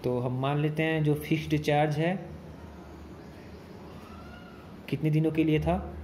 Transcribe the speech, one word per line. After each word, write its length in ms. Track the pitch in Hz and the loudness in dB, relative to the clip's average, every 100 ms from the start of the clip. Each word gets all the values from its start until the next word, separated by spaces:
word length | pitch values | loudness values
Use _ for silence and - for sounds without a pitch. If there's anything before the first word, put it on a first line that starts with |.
तो 140 | 131 123 | 0 0
हम 140 | 123 | 0
मान 260 | 127 135 147 | 0 2 2
लेते 240 | 151 156 | 2 2
हैं 220 | 160 160 | 2 4
जो 100 | 151 | 4
fixed 440 | 147 - 160 - 151 | 2 2 0 2 2
charge 400 | 151 147 156 147 | 4 6 6 4
है 280 | 165 190 - - - - - - - - - - - - - - - - - - - - - - - - - - - | 2 0 -4 -12 -14 -14 -14 -14 -16 -16 -14 -14 -14 -16 -16 -16 -16 -16 -14 -14 -14 -14 -14 -16 -16 -16 -16 -16 -6
कितने 220 | 143 156 | 0 2
दिनों 200 | 151 160 | 4 4
के 140 | 156 | 4
लिए 160 | 160 151 | 4 4
था? 340 | 156 185 - - | 4 0 -2 -10